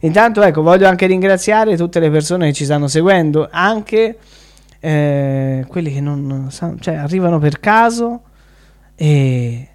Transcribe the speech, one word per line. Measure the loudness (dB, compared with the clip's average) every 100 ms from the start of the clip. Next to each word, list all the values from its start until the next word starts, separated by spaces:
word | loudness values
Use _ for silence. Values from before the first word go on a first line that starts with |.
Intanto, | 2 4 4 4
ecco, | 2 4
voglio | 4 6 4
anche | 4 0
ringraziare | 0 2 0 2 0 2 0
tutte | -2 0
le | 2
persone | 0 0 -2 0
che |
ci | -2
stanno | -2 -2 0
seguendo, | 0 2 2 2 0 -2
anche, | -2 -2 -2 -2 0 0 -4 _ -20 -20 _ _ _
eh, | -4 0 0 0 -2 -2 -2 -4 -6
quelli | -6 -6
che | -6
non | -6 -6 -6 -8 -8
sanno, | -8 -10 -8
cioè, | -8 -6
arrivano | -4 -2 0 0
per | -2 -2
caso | 0 2 2 0 -6 -8 _ _ _ _ _ _ _ _
e | 0 2 2 -2 -4 -8 -14